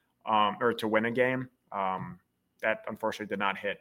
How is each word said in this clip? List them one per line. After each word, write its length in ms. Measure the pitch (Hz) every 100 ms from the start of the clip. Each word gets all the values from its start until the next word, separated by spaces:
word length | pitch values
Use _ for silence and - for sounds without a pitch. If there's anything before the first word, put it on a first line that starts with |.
| _ _
um, 320 | 113 110 104 98
or 140 | 120
to 160 | 113 110
win 160 | 107
a 60 | 117
game. 400 | 117 127 131 123 _ _
Um, 480 | 104 95 95 90 90 _ _ _ _
that 200 | 110 107 -
unfortunately 380 | 107 110 - 104
did 80 | 98
not 200 | 101 98
hit, 220 | 101 90